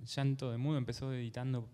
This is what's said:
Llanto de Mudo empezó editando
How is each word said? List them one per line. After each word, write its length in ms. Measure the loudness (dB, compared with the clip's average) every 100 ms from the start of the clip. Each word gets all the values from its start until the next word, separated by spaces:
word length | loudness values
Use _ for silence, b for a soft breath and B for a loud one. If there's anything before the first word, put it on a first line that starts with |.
| -6
Llanto 460 | 2 2 2 0
de 60 | 0
Mudo 200 | 2 2
empezó 340 | 0 -2 -2
editando 560 | -2 -2 -2 0 0 -2